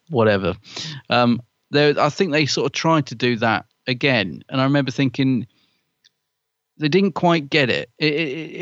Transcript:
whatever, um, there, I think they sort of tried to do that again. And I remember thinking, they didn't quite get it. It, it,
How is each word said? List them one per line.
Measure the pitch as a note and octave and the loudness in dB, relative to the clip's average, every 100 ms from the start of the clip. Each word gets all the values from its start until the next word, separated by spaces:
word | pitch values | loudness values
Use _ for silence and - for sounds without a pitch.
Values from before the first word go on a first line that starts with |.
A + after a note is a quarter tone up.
| - | -4
whatever, | C#3 A2 G2+ F#2+ G2+ - - D#3 C#3+ - | 2 4 2 0 -4 -8 -14 -14 -14 -2
um, | A#2+ A#2+ A#2 - _ _ | 2 2 0 -4 _ _
there, | C#3+ D3 C3 | 0 2 2
I | D3+ | 0
think | - F#3+ | 0 0
they | D3 C#3 | 0 0
sort | - B2 | -2 -2
of | |
tried | - D#3+ D#3+ C3+ | -2 0 0 0
to | A#2 | -2
do | B2 A#2 | -2 0
that | A2+ G#2 - _ - | 0 -2 -4 _ -8
again. | B2 C#3+ B2 F#2+ - - | -2 0 0 0 -6 -8
And | C3+ | -2
I | |
remember | C3+ C#3+ C3 | 0 0 0
thinking, | - C3+ - C3+ B2+ - _ _ _ _ _ _ _ _ _ _ _ _ - | -2 -2 0 0 0 -4 _ _ _ _ _ _ _ _ _ _ _ _ -6
they | D3+ | 0
didn't | F3+ G3 | 2 2
quite | - F3 E3+ C#3+ | 2 2 2 0
get | D#3 B2+ | 0 2
it. | D2+ - - | 0 -4 -4
It, | D3+ | -2
it, | D3 D#3 D3 D3+ - | 0 -4 -6 -10 -10